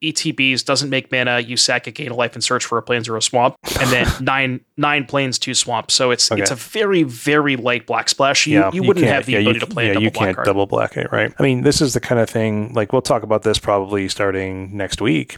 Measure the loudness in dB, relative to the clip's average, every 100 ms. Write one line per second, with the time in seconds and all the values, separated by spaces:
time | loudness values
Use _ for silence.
0 | -6 -4 -4 0 0 0 0 0 0 -2
1 | -2 -2 0 0 -2 -2 0 0 -4 -12
2 | -8 -2 -4 -2 -2 -2 -2 -4 -2 -4
3 | -2 -4 -2 2 0 0 -6 -2 2 2
4 | 2 0 0 0 0 -4 _ -2 0 0
5 | -2 -2 -2 -2 -4 -4 -2 -4 -2 0
6 | 2 2 0 0 0 -2 -6 -2 2 2
7 | 0 -2 0 2 2 0 0 -2 -2 -4
8 | -2 2 2 2 2 4 2 2 2 4
9 | 4 2 0 2 2 0 -2 -2 0 2
10 | 2 2 -2 0 0 2 2 0 0 -2
11 | -4 -2 -2 0 0 2 2 2 2 0
12 | 0 0 2 0 -2 -2 -2 -2 0 0
13 | 2 0 0 0 2 0 2 0 0 -2
14 | -2 -2 -2 0 -4 -6 -8 -8 -6 -2
15 | 0 0 -2